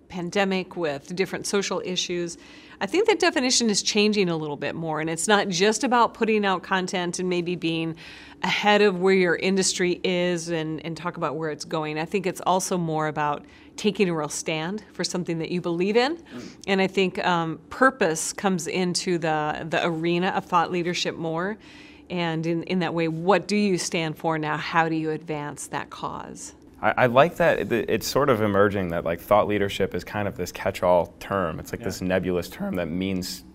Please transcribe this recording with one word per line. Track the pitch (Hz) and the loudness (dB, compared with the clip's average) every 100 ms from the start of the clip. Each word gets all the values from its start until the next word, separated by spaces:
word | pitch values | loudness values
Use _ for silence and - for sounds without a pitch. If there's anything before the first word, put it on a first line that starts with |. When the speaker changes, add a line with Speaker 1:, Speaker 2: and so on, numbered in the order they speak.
| - | -12
Speaker 1:
pandemic, | 185 175 202 196 185 180 175 | -8 -2 0 2 0 -4 -4
with | 160 139 - 180 | -4 -4 -6 -4
different | 185 180 - | -4 -4 -2
social | 202 190 185 | -2 0 -4
issues, | - 180 - 175 170 170 - - - - | -4 -4 -4 -4 -6 -8 -18 -20 -20 -8
I | 196 | -2
think | 339 440 | 2 4
that | 339 | 4
definition | 349 311 254 - 226 | 2 2 2 2 2
is | 196 | 0
changing | - 208 208 208 180 | 0 2 4 4 2
a | 160 | 0
little | 151 139 | -4 -6
bit | 143 160 | -6 -4
more, | 165 151 | -4 -4
and | 160 | -4
it's | 165 - | -2 4
not | 202 202 | 4 4
just | 170 202 214 | 2 2 2
about | 254 240 233 | 2 4 2
putting | - 220 214 202 | 2 2 2 2
out | 185 | 0
content | - 190 185 185 175 180 | 0 0 0 -2 -2 -2
and | 185 | 0
maybe | 175 170 180 | 0 0 -2
being | 165 165 165 160 - - - - | -2 -2 -4 -6 -14 -18 -20 -6
ahead | 185 - 208 208 | -4 0 4 6
of | 208 180 | 6 4
where | 190 | 4
your | 190 180 160 | 4 4 2
industry | 190 190 185 - 180 170 | 2 2 2 0 0 0
is | 185 180 180 175 165 | 0 0 0 -2 -2
and, | 165 156 156 165 | -4 -4 -6 -8
and | 156 | -8
talk | 170 165 | -8 -4
about | 160 147 | -4 -4
where | 160 | -6
it's | 147 165 | -6 -6
going. | 165 151 151 | -4 -4 -4
I | 165 | -4
think | 202 180 | -2 -2
it's | 170 - | -2 0
also | 185 - 185 | 0 0 -2
more | 165 156 156 | 0 -2 -2
about | 151 147 147 - - - - | 0 -2 -2 -8 -20 -20 -4
taking | 214 - 185 | -2 2 0
a | 165 | 0
real | 147 | -4
stand | - - 160 160 208 - | -6 -4 -4 -4 -8 -10
for | - | -8
something | 175 185 175 165 | -4 -4 -4 -4
that | 160 | -4
you | 175 | -4
believe | 175 170 190 220 | -2 0 2 4
in. | 262 339 | 2 -2
Speaker 2:
Mm. | - - - - - | -10 -14 -14 -10 -2
Speaker 1:
And | 196 | 2
I | 190 | 2
think, | 190 185 - - | 2 0 0 0
um, | 170 165 156 - | 0 -2 -6 -12
purpose | - 262 262 185 160 - | 2 2 4 0 0 -4
comes | - 202 185 - | -2 0 0 -2
into | 180 180 170 190 175 | -2 0 -2 -2 0
the, | 160 156 151 151 160 | 0 0 -2 -4 -2
the | 165 175 | 0 0
arena | 160 170 175 185 | 0 0 2 0
of | - - | -2 0
thought | 175 160 | 2 2
leadership | 180 170 175 175 - | 0 -2 -2 -4 -4
more. | 165 160 190 214 - - - - - | -4 -4 -4 -6 -14 -20 -20 -20 -8
And | 180 170 160 165 | -4 -2 -2 -2
in, | 170 | -2
in | - 185 | -2 0
that | 165 | 0
way, | 165 165 | 0 -2
what | 160 170 190 - | 0 2 2 2
do | 208 | 2
you | 208 170 | 2 2
stand | - 180 160 151 | 0 -2 -2 -2
for | 160 160 | -2 -2
now? | 151 151 | -2 -4
How | - 170 165 | 0 2 2
do | 160 | 2
you | 156 | -2
advance | 156 165 151 147 151 - | -4 -6 -8 -8 -10 -10
that | 143 - | -8 -8
cause? | - - - - - - - - - | -10 -10 -10 -12 -14 -16 -18 -20 -2
Speaker 2:
I, | 107 - | 2 4
I | 123 | 6
like | 120 165 - | 8 6 4
that | 170 - | 4 4
it, | 104 | 2
it's | 117 - 113 - | 0 2 0 0
sort | 127 143 | 2 4
of | 110 | 4
emerging | 107 98 104 98 87 | 4 6 4 4 -2
that, | 82 73 | -2 -2
like, | 85 | -4
thought | - 104 92 | 4 4 4
leadership | 104 98 - 92 | 2 0 0 -2
is | 90 | -2
kind | - 104 101 | -6 -4 -4
of | 92 | -4
this | 87 | -8
catch-all | - 98 - 90 87 82 - | -6 -6 0 4 4 2 -6
term. | - 98 85 80 | -4 -2 -2 -4
It's | - | -8
like | - | -8
Speaker 3:
Yeah. | 104 | -6
Speaker 2:
this | 90 | -4
nebulous | 92 92 90 90 85 | 0 0 0 -2 -4
term | - 196 95 | -8 -6 -4
that | 82 | -4
means, | 87 95 92 90 - - | -4 -2 -4 -6 -10 -16